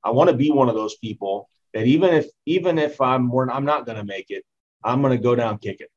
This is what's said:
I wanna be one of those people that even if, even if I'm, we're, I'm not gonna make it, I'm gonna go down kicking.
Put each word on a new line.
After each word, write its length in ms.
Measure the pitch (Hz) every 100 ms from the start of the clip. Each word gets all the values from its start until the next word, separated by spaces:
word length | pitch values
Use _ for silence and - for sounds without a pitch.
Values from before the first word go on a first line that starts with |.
I 80 | 101
wanna 220 | 120 175
be 180 | 131 147
one 180 | 143 127
of 60 | 110
those 200 | 110 -
people 520 | 110 104 101 101 - _ _
that 120 | 110 110
even 280 | 151 185
if, 140 | 160 - _ -
even 320 | 180 175 160
if 240 | 151 -
I'm, 280 | 131 131 123
we're, 200 | 127 127
I'm 160 | 127 143
not 200 | 147 123
gonna 200 | 110 104
make 220 | 98 95
it, 160 | 98 - _ _ _
I'm 180 | 110 127
gonna 160 | 139 120
go 180 | 117 120
down 220 | 117 104
kicking. 300 | 101 98 -